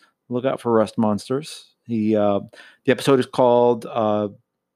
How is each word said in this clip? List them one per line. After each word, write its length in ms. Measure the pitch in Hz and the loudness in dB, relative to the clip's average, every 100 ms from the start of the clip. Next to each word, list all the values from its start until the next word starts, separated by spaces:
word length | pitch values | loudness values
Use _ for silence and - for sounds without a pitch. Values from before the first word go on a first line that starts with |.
| _ _ - | _ _ -10
Look 160 | 123 131 | -6 -4
out 160 | - | -4
for 100 | 120 | 0
Rust 280 | 113 107 - | 2 2 0
Monsters. 720 | 110 101 - 131 156 - - _ - | -2 -2 -4 -8 -8 -16 -20 _ -8
He, 280 | 117 107 107 | -4 -2 0
uh, 260 | 104 101 - - - _ - | 0 -2 -6 -20 -20 _ 0
the 60 | |
episode 280 | 120 - 135 | 0 2 2
is 60 | 123 | 2
called, 640 | - 127 120 120 117 - | 2 4 4 4 0 -4
uh, 400 | 131 107 104 104 110 _ _ _ | -4 -2 -2 -4 -8 _ _ _